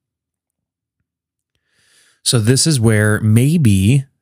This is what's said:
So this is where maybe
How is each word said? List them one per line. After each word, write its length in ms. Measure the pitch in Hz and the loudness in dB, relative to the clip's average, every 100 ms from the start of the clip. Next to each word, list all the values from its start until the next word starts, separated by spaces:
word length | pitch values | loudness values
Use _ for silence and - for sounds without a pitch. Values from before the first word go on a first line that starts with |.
| _ _ _ _ _ _ _ _ _ _ _ _ _ _ _ _ _ _ _ _ _ _ | _ _ _ _ _ _ _ _ _ _ _ _ _ _ _ _ _ _ _ _ _ _
So 140 | - 120 | -4 -2
this 280 | 107 131 165 | 0 0 0
is 120 | 143 | -2
where 420 | 113 107 107 107 | 0 0 0 0
maybe 840 | 107 110 135 170 123 98 98 139 135 _ | 0 0 0 0 0 2 0 0 -4 _